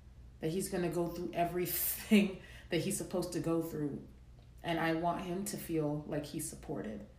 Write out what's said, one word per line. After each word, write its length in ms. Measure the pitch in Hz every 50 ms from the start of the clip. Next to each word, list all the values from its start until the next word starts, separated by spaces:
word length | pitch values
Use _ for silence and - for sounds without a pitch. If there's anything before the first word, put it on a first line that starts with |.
| - - - - - - - -
that 100 | 160 160
he's 180 | 170 196 - -
gonna 200 | 196 180 175 160
go 200 | 156 175 170 165
through 220 | - 175 175 - -
everything 1040 | 170 170 165 175 180 180 - - - - - - - - - 220 202 190 185 - - - - -
<laughs> 160 | - - -
that 100 | 175 156
he's 160 | - 190 -
supposed 360 | - 165 - - 180 170 -
to 80 | 180 156
go 200 | 151 165 165 165
through. 380 | 160 - 156 151 147 139 139 135 - - - - - - - - - - - - -
And 140 | 170 165 160
I 160 | 165 165 160
want 280 | 160 175 170 170 -
him 220 | 190 175 175 196 202
to 100 | - 175
feel 480 | 151 - - 160 156 147 147 151 151 - -
like 160 | 151 147 147
he's 240 | - - 156 147 -
supported. 520 | 151 - - - - - - 107 107 - 208 - -